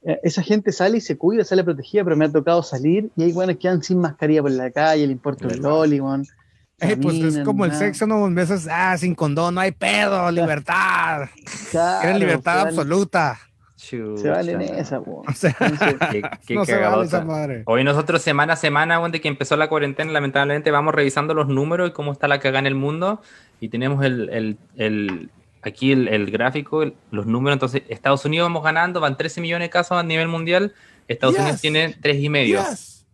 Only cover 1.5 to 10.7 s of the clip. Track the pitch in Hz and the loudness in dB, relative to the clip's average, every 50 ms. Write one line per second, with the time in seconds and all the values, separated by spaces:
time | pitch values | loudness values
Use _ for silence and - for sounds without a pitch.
1.5 | 190 190 180 170 165 139 131 - - 208 202 175 160 151 156 151 151 160 143 170 | 2 2 2 2 -2 -4 -6 -2 0 0 2 2 2 2 2 4 2 2 2 4
2.5 | 170 175 165 - - 127 131 156 170 208 214 220 _ - 160 175 165 175 185 185 | 2 2 0 -2 -6 -2 0 2 2 2 0 -2 _ 0 0 2 2 2 0 0
3.5 | 170 - - 185 185 175 143 - 185 180 175 160 147 _ - 151 156 156 139 143 | -2 -2 0 0 0 0 0 0 2 2 2 0 -2 _ 2 4 4 4 4 2
4.5 | 135 127 127 127 120 147 151 156 156 156 147 139 135 123 _ 143 139 135 - 123 | 0 0 -2 -4 -2 0 2 4 4 4 2 0 0 -2 _ -6 -6 -4 -4 -6
5.5 | 117 127 139 143 151 160 160 151 147 139 135 135 135 139 139 - _ _ _ _ | -4 -2 0 2 2 4 4 4 2 2 0 -2 -2 -2 -4 -6 _ _ _ _
6.5 | _ _ _ _ _ _ - 170 214 127 135 147 160 165 160 160 156 147 143 175 | _ _ _ _ _ _ 0 0 0 2 2 0 0 2 2 0 0 0 0 0
7.5 | 214 202 202 170 147 151 202 208 196 - 220 214 220 214 208 190 175 175 180 160 | 0 2 0 0 0 0 -2 -2 0 0 0 0 2 2 2 2 2 2 2 0
8.5 | 202 190 160 160 156 170 185 190 185 170 160 180 170 - 160 151 143 156 165 175 | 0 -2 -2 -4 -2 0 2 2 2 0 0 -2 0 0 0 0 0 0 0 0
9.5 | 175 185 190 190 - - - 196 202 208 208 202 196 185 175 175 170 170 170 165 | 0 0 0 -2 -2 -2 -2 0 2 2 2 2 0 0 0 0 0 0 0 0
10.5 | 151 147 143 - | 0 -2 -2 -2